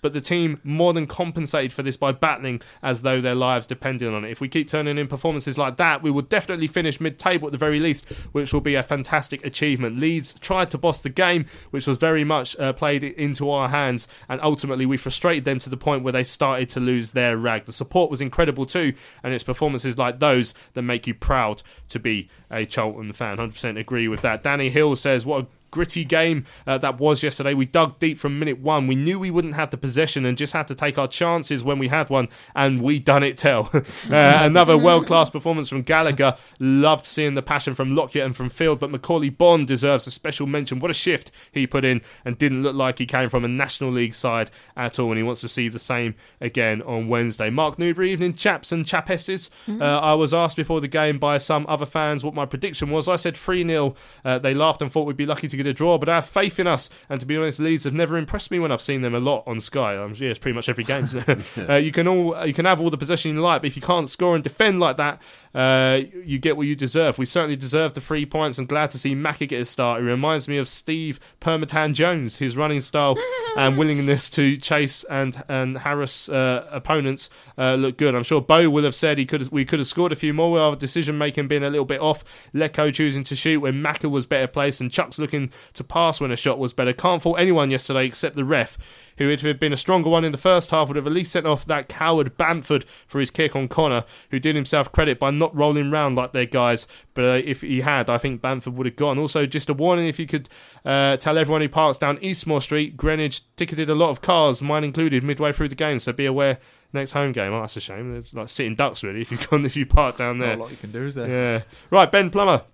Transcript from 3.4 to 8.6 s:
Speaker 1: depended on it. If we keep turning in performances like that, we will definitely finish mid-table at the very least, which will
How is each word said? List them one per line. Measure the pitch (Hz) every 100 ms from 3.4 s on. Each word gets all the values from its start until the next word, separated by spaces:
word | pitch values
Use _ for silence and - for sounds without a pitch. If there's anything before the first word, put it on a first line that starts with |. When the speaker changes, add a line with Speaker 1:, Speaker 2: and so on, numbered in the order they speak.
| 127 123 113
Speaker 1:
depended | 127 131 127 117
on | 107 107
it. |
If | 113
we | 135
keep | 160 151
turning | 151 147 147
in | 139
performances | 113 165 151 143 135
like | 139 123
that, | 170 143
we | 156
will | 143
definitely | 135 214 - 175 156
finish | 180 160 139
mid-table | 160 135 185 175 151
at |
the | 139
very | 151 147
least, | 160 143 - - -
which | - 143
will | 147